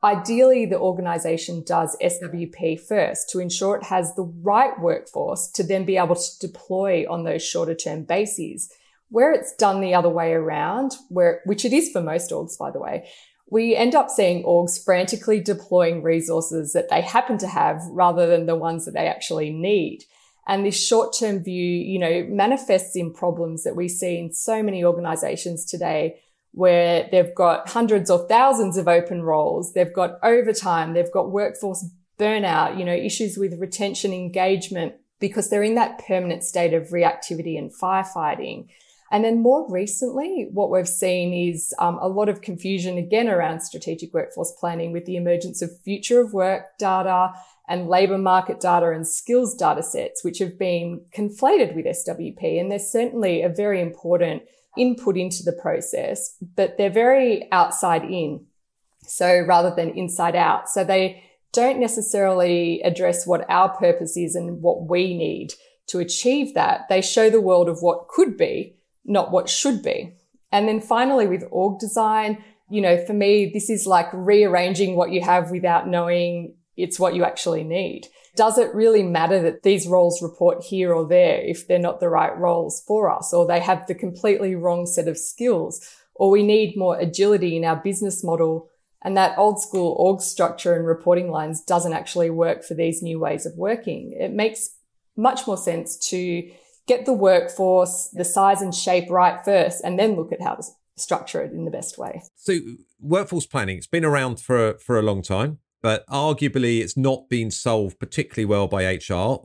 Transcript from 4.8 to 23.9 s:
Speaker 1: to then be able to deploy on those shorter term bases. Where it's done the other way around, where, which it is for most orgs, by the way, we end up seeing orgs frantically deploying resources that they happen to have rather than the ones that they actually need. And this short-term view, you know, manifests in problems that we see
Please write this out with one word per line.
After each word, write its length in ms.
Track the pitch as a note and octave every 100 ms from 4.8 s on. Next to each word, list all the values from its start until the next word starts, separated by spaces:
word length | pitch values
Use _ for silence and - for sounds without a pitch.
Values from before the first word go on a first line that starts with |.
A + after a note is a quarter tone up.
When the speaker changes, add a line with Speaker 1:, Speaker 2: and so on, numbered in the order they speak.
| E3+ - - - D3+ - -
Speaker 1:
to 120 | -
then 200 | E3+ F#3+
be 120 | F#3 F#3
able 200 | F3 F3
to 220 | - -
deploy 680 | F#3 - - F#3 G3 E3+ D3
on 140 | E3+
those 200 | E3 D#3+
shorter 300 | - F3 E3
term 300 | E3 - D#3+
bases. 680 | D#3 F3 G#3+ - E3 - - _ _ _ _
Where 240 | A3+ C#4
it's 220 | D#4 - -
done 240 | G#3 G3
the 140 | F#3+
other 140 | F3+ F3
way 240 | E3 E3
around, 600 | E3 D#3+ D#3 D#3+ G#3+ C4+ - _
where, 320 | F3+ F3 E3 F#3+
which 180 | G#3
it 80 | B3
is 180 | C4+ -
for 100 | F#3+
most 300 | E3 E3 F3
orgs, 280 | C#3+ E3 -
by 120 | C#3+
the 100 | C#3
way, 280 | - E3 - - _ _ _
we 280 | A3 A#3 A3
end 180 | A#3+
up 160 | D4 A#3+
seeing 320 | - F#3+ F3
orgs 420 | F3 F3 F3 -
frantically 560 | - F3+ F#3+ G#3+ - G#3+
deploying 600 | F#3 G3+ - F3+ E3+ E3+
resources 680 | D#3 E3 E3 E3 E3 E3 D3
that 180 | F3 -
they 100 | -
happen 380 | F3 A#3 B3+ G#3+
to 80 | F#3+
have 340 | - D3+ D#3 E3+
rather 360 | D#3+ F3+ F3 E3+
than 200 | E3+ E3
the 100 | E3
ones 280 | E3 E3
that 100 | -
they 120 | - E3
actually 440 | D#3+ - D#3+ D3+
need. 520 | D#3 F3+ G#3 D#3 - - _ _ _ -
And 180 | G3 G3+
this 180 | -
short-term 600 | - A3+ - - A3 G3
view, 200 | F3 F3+ F3 F3 F3+
you 80 | F#3+
know, 260 | E3+ F3 -
manifests 680 | G3+ G3+ C4+ - F#3+ F#3 F#3
in 160 | E3+
problems 500 | E3 F3+ E3+ E3 D#3+
that 140 | D#3+ E3+
we 120 |
see 300 | F3